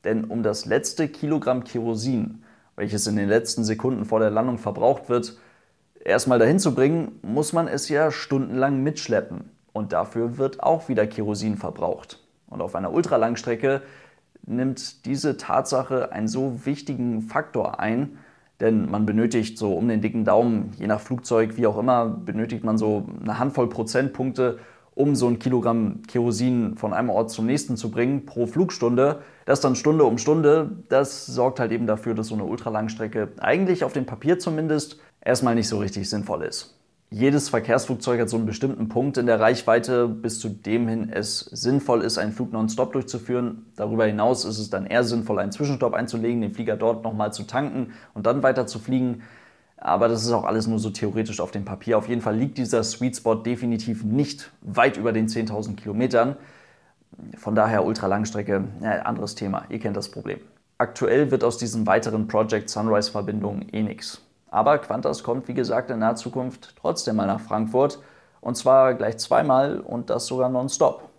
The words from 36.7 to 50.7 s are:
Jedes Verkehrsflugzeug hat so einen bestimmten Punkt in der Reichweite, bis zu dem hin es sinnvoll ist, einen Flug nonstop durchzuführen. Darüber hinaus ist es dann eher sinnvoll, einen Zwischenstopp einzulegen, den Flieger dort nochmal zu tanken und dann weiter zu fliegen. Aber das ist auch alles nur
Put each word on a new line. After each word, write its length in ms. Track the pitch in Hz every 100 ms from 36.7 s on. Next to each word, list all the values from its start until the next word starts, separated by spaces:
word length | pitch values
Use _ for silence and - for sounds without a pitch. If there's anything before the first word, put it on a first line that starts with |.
| _ _ _ _
Jedes 380 | 107 131 143 139
Verkehrsflugzeug 720 | 117 113 123 - 120 - 120
hat 80 | 110
so 80 | 113
einen 80 |
bestimmten 440 | 107 98 135 - 110
Punkt 280 | 123 139 135
in 80 | 120
der 120 | 110
Reichweite, 720 | 110 123 - 117 120 123 120
bis 320 | 110 113 110
zu 80 | 113
dem 400 | 104 - 117 117
hin 220 | 113 -
es 280 | 92 104 -
sinnvoll 640 | - - 120 139 - 117
ist, 160 | 107 85
einen 140 | 107
Flug 200 | 110 110
nonstop 400 | 113 110 110 127
durchzuführen. 760 | 135 120 120 110 123 120 110 - -
Darüber 280 | 107 110
hinaus 400 | 110 104 127 123
ist 140 | - 107
es 100 | 107
dann 160 | 95
eher 200 | 98 120
sinnvoll, 340 | 120 117 110 98
einen 140 | 101
Zwischenstopp 420 | - 143 135 120
einzulegen, 480 | - - 117 113 120
den 100 | 101
Flieger 240 | 98 110 107
dort 280 | 113 113
nochmal 280 | 113 107 107
zu 120 | -
tanken 480 | 101 123 143 131 117 - -
und 120 | 107 107
dann 160 | 139
weiter 240 | 131 131 113
zu 140 | 113
fliegen. 420 | 110 127 127 117 113 - - _ _ -
Aber 300 | - 92 117
das 160 | 113
ist 80 | 117
auch 120 | 117
alles 220 | - 110
nur 140 | 110